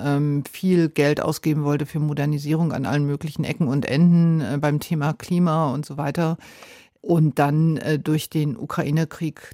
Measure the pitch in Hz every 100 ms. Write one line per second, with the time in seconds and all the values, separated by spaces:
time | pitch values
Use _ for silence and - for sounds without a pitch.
0 | 143 143 147 143 139 - 185 180 160 156
1 | 143 151 - 156 156 151 143 147 147 156
2 | 151 151 147 147 147 160 165 80 - 143
3 | 143 143 160 - 139 - 147 - - 143
4 | 175 170 170 160 113 143 147 147 - 160
5 | 147 147 - 175 180 156 151 131 151 143
6 | 151 175 160 165 - - - - - _
7 | - 170 156 - 143 151 165 156 - 151
8 | 147 156 - 160 151 123 - - 143 151
9 | 160 - 160 - -